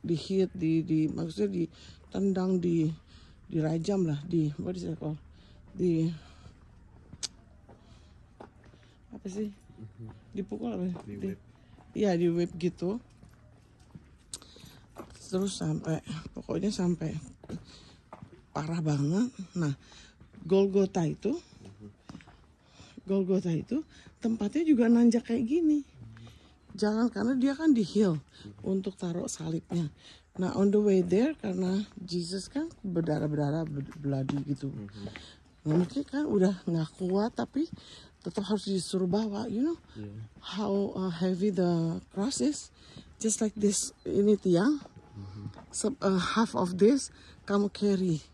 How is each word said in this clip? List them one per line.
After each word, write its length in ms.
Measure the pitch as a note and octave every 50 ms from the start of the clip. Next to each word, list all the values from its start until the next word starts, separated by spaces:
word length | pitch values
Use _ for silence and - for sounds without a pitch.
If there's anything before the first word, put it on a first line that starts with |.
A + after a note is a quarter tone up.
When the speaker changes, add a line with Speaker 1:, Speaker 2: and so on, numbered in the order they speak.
Speaker 1:
di 160 | - - E3+ D3+
hit, 320 | - - F#3+ F#3+ F#3+ F3+
di, 320 | - F#3+ E3+ D#3+ D#3+ E3
di, 240 | D#3+ E3+ D#3+ D#3 D#3
maksudnya 400 | D#3 - - E3 E3 D#3+ G3 G#3
ditendang, 1120 | G3+ F#3+ F3 E3 E3 - - - - - - - - - F#3 G3 G3 F#3 F#3 F#3 F#3+ F#3 F3+
di, 320 | E3+ F3 E3+ E3+ D#3 D#3 D#3+ - - - - - - - - - -
dirajam 560 | - - D#3+ D3+ D#3 E3 E3 D#3+ F#3+ G3+ G3
lah, 160 | F#3 D#3+ D3 C#3+ D3
di, 240 | F3+ F3 E3 D#3 D3 D3 -
what 160 | F3 F3 F#3
is 80 | F#3
it 160 | F3 F3 D#3+ -
called? 160 | D#3 D3+ D#3 D3 - - - - - - - - - - - -
Di, 320 | F3+ F3+ E3 D#3+ D#3+ E3+ E3 D#3 - - - - - - - - - - - - - - - - - - - - - - - - - - - - - - - - - - - - - - - - - - - - - - _ - - - - - - - - - - - -
apa 120 | G#3 - G3
sih? 160 | F#3 G#3 G#3+ G#3 G3+ - - - - -
Speaker 2:
Mhm. 320 | A2+ G#2+ - - A2+ A2 G#2 - - - -
Speaker 1:
Dipukul 400 | G3+ F#3 - G#3 G#3+ A#3 A#3+ G#3+
apa? 160 | F#3 F3+ F#3 F3 E3 -
Speaker 2:
Di 80 | G#3 G#3 G#3
Speaker 1:
Di 40 | G3 G3
Speaker 2:
whip. 100 | F#3 - - - - - - - - - - - -
Speaker 1:
Iya, 240 | - G#3 G3+ F3+ E3+
di 80 | F3 E3+ E3+
whip 160 | F3 F3 F3 - E3+
gitu. 400 | F3 F3 - - E3+ F3 G#3 B3 - - - - - - - - - - - - - - - - - - - - - - - - - - - - - - - - - - - - - - - - - - - - - -
Terus 240 | F#3+ F#3 G3 G3+ F#3
sampai, 480 | - E3+ D#3+ D#3 D#3 - D#3+ D#3+ D3+ - - D3+ D#3 - - -
pokoknya 400 | - - - - E3 F#3+ G#3 G#3
sampai 400 | - F#3 F3 F3 D#3+ D#3+ D#3 - D#3 - - - - - - - - - - - - - - - - _ _ - - - - - - - _
parah 320 | _ D3 D3+ D#3 E3 F3
banget. 480 | D#3+ D#3 D3 C#3 C#3+ D3 E3+ G3+ B3 B3 - - F#3+ - -
Nah, 240 | F3+ E3 D3 C#3 - - - - - - - - _ - - - -
Golgota 640 | - E3 F#3+ G3 G3 G3 F#3+ G3+ G3 F#3+ - F#3 E3
itu, 320 | D3 D3+ - - G3+ C#4+ F4
Speaker 2:
Mhm. 500 | - - - - - - - - G#2+ - - _ _ - - - - - - - - _ _ _ _ _ - - - - - - -
Speaker 1:
Golgota 480 | F#3 G3 G3 F#3+ F3 F#3+ F3+ - F3+ E3
itu 320 | D#3+ - - A#3+ D4+ D#4 - - - - - - _
tempatnya 480 | - A3+ A3+ A3 G#3 G#3 - D4 E4+
juga 240 | D#4 D4+ A3 A#3+ A3+
nanjak 400 | A#3 A#3 A#3+ A#3 A3+ A#3 - -
kayak 160 | A#3 A#3 A#3+
gini. 400 | A3 D4 F4 E4 D4+ D4+ D4 C#4 - - C3 A#2 - - - A#2 A2+ - - - - - _ _ -
Jalan, 400 | - - G#3 G#3 G#3+ A3 A#3+ A#3+
karena 240 | - G3+ G#3 A#3+ C#4
dia 160 | B3+ A#3+ C#4
kan 240 | C#4 C#4 D#4+ D#4+ C#4
di 80 | A#3 G3
hill 320 | D#3 - G3+ G#3+ F#3 D#3+ D3 - - - - - G#2 G#2 - -
untuk 320 | - G3 G3 F#3+ G3 F#3
taruh 320 | - F#3+ F3 E3+ F3 - A#3+
salibnya. 640 | - - D#3+ D#3+ D#3+ D#3+ - _ - E3+ E3 D3 - - - - - - _ _ _ -
Nah, 160 | F3+ - -
on 160 | - G3 G3+
the 80 | G3 G#3
way 240 | G#3 G#3 F#3+ F#3 F3
there, 320 | F3+ F3+ G3+ B3 D#4 D#4
karena 480 | - - G#3 F#3 F#3 F#3 F3+ F#3+ G3 G#3 - - -
Jesus 480 | F3+ F3+ E3+ F3+ E3+ E3 F#3+ G3 F3+ -
kan 240 | - C#4 D#4+ E4 D#4+ -
berdarah-berdarah, 880 | - G3 F3 E3+ E3 D#3+ D3+ - D3+ D3+ D3+ D3 D3 C#3+ D3 E3 E3 D#3+
ber-, 240 | D3 C#3+ C#3 - - -
bloody 400 | C#3+ C#3 C#3 C3+ C3+ C3 C#3+ C#3+ C#3 C#3+
gitu. 240 | C#3+ - C#3+ C3+
Speaker 2:
Mhm. 320 | - G#2+ G#2 G2 - G#2 G2+ G#2 - - - - - - _ _ _ _ _ D3+
Speaker 1:
Nah, 80 | D3+ F3 F3+
mungkin 160 | - - C#4 C#4+ -
kan 160 | - - -
udah 400 | - G#3+ G3+ F#3 F#3+ G3 F3+ -
nggak 240 | - E3+ E3 D#3+ D#3+ -
kuat, 400 | - F#3 F3+ F#3 G3 G#3 A#3+ -
tapi 320 | - A#3 - - C4+ E4 - - - - - - - - - _ _ -
tetap 240 | F3+ - - G3+ G3
harus 160 | G#3+ G3+ - G3
disuruh 320 | G3 F#3 E3 - - F#3 F#3
bawa, 480 | F3+ F#3+ G#3 A3 G#3+ G3+ G#3 A3+ A#3+
you 80 | G3 A3
know? 160 | C4 D#4+ E4+ - - -
Speaker 2:
Yeah. 240 | - A2 G#2 G#2 G2+ A2 A2 G#2+ - -
Speaker 1:
How, 560 | - - F3+ F#3+ G#3+ G#3 G3 G3+ G3 - -
uh, 160 | - F#3 F#3+
heavy 400 | E3+ E3 F#3 F#3 F#3 E3+ F#3+ G#3+
the 480 | F#3 F#3+ F3+ F3 F3 E3 E3 E3 E3+ F#3 - _
cross 320 | - F#3+ G3 C4 C#4 -
is. 320 | B3 D4 D4 - - - _ - - - - - - - - -
Just 240 | - A3 G#3+ - A3+
like 80 | G#3+
this, 400 | - G#3 G3+ G3+ G3 - - - - _ _ -
ini 320 | - F#3+ G3+ G#3 G#3 G3
tiang. 400 | - F#3+ F3 E3+ G3+ C4+ D4+ C#4+ - - - - - -
Speaker 2:
Mhm. 400 | - - G2+ - F#2+ G#2 G#2 - - - - -
Speaker 1:
Se-, 320 | - - - G#3+ - -
uh, 160 | - G3 F#3+ F#3 F3 - - A3
half 160 | A#3 - -
of 240 | - F#3 F3+ F#3 F3+
this, 320 | G3 A3 C#4+ C4+ - - - - - - - - -
kamu 240 | - G3 G3+ G3+ G3+
carry. 560 | - - G#3 G#3 G3 F#3 F#3+ F3+ D#3+ D3 - -